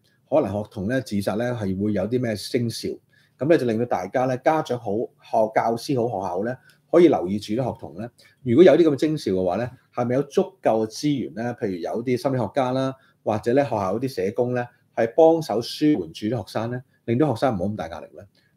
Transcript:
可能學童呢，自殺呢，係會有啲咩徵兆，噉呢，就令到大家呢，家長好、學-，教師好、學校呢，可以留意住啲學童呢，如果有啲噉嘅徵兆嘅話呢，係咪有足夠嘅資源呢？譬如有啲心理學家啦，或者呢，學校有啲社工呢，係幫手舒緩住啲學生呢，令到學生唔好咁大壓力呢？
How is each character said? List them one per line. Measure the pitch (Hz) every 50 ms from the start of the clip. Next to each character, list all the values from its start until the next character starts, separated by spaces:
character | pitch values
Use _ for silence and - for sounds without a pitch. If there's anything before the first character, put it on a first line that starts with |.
| _ _ _ _ _ -
可 | 131 156
能 | 139 101
學 | 98 101 107 -
童 | - 107 92 104
呢， | 127 135
自 | 127 - 107 101
殺 | 98 113 95
呢， | 107 120 123 123 110
係 | 104 95 95 92
會 | 101 107 104
有 | 95 92 107
啲 | 123 127
咩 | 127 117 107
徵 | 104 - - - 123 120 117
兆， | 110 - - 87 67 - _ _ _ _ _ _ _ -
噉 | 127 151
呢， | 170 147
就 | 131
令 | 120 107 110
到 | 123
大 | 120 120 92 92 98
家 | - 131 127
呢， | 131 127 123
家 | - 160 160 156
長 | 151 - 123 123
好、 | 117 107 98 110 - - _ _
學-， | _ - - 117 110 107 -
教 | 131 113 113 117
師 | 117 - - 143 123
好、 | 113 113
學 | 107 95 98 92
校 | 87 92 104
呢， | 117 131 - _ _ - _ _ -
可 | - 165
以 | 180 156
留 | 123 110 - 92
意 | 202 208
住 | - - 107
啲 | 123 131 113
學 | - -
童 | - 78 71 90
呢， | 113 127 _ _ - _ _ _ -
如 | 127 117
果 | 143 185
有 | 160 135
啲 | 160 170
噉 | 160
嘅 | 143 127
徵 | - 156 156 143 -
兆 | 110 95
嘅 | 92 92
話 | 90 87 104
呢， | 120 127 - - _ _ -
係 | - 123
咪 | 120 123
有 | 135 147
足 | - - - - - - _
夠 | - 131 110 110 110
嘅 | 110
資 | - - - 151 147 127
源 | 90 69 76
呢？ | 101 117 120 117 -
譬 | 123 101
如 | 92
有 | 85 82 - 80 107 123
啲 | 131 123 113
心 | - 139 135
理 | 127
學 | 113 98 -
家 | 143 127 127
啦， | 127 131 135 135 135 - _ _ _ _ -
或 | 120 104 107
者 | - 117 117
呢， | 143 143
學 | 117
校 | 117 107 98 92 95
有 | 117
啲 | 135 127
社 | - - 90 98 101
工 | - 123 123 123
呢， | 123 123 - _ _ _ _ -
係 | - 113 117 -
幫 | - 160 160 165 165
手 | 156 - 101 110
舒 | 139 - - - 151
緩 | 151 151 104 85 80 80
住 | - 107 104 123
啲 | 113
學 | - -
生 | - 117 110 117
呢， | 123 127 - _ _ _ -
令 | - 117 123
到 | 156 147 117
學 | 110
生 | 151 131 113
唔 | 90
好 | 87
咁 | 104 107
大 | 101 80 80
壓 | 82 78
力 | 67 - -
呢？ | 80 104 - _ _ _ _ _